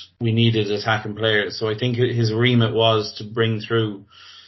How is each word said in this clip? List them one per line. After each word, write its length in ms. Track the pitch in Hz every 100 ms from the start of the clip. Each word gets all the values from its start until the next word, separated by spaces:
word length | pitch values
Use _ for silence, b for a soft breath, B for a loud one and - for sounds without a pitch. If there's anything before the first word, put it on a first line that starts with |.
| - -
we 120 | 117
needed 380 | 113 117 113 101
attacking 460 | 104 113 107 107 104
players. 420 | 110 104 - -
So 100 | 110
I 80 | 107
think 200 | 127 117
hi-, 180 | 120 117
his 120 | 110
remit 400 | 110 123 120 113
was 420 | 110 113 110 104 -
to 60 |
bring 360 | 107 117 113 110
through, 440 | - 117 107 101 B B B B